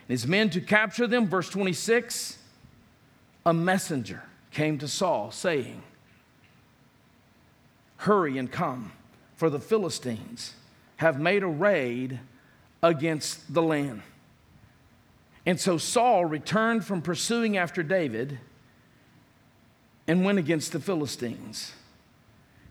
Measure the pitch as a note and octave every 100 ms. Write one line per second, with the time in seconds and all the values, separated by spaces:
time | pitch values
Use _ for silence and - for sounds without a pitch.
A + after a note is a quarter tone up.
0 | - B2+ A#2+ F#3+ A3 E3+ C3 G#3 A3 A3
1 | A#3+ B3 G#3 F#3 D#3+ F#3+ F#3+ E3 - A#3
2 | A#3+ - - - - _ - - _ _
3 | _ _ _ _ F3 E3 F3 F#3 - D3
4 | G#2 - - - _ - D#3 D3 D3 -
5 | F#3 C3 A#2 - F#3+ D3+ A#2 A#2 - -
6 | _ _ _ _ _ _ _ _ _ _
7 | _ _ _ _ _ _ _ _ _ -
8 | - G#3 D#3 C3+ B2+ - E3+ B2+ G#2 -
9 | - _ _ - D#3+ C#3+ - A3 F3 -
10 | C3 A2 - A#2+ - - - - _ -
11 | E3 C3+ E3 G3+ F#3+ D3+ G3+ F3+ B2+ A#2+
12 | B2+ B2+ - - _ _ _ _ E3+ D#3
13 | D#3+ D3+ - - - D3 E3 D3+ C#3+ G#2+
14 | - - _ _ _ - - _ _ _
15 | _ _ _ - - F3+ G3+ E3 - A#3+
16 | B3 G3+ E3+ D3+ - G3 A3+ A3+ E3+ F#3
17 | E3 E3 - A#3 A3+ G3 F3 F3+ D3+ F#3+
18 | D3 G#2+ C#3 C3 - - _ _ _ _
19 | _ _ _ _ _ _ _ _ _ _
20 | - F3 F#3 G3+ D3+ E3 - - D#3 F3
21 | C3+ - A#2+ - A2 A2 - - - _
22 | _ _ _ _ _ _ -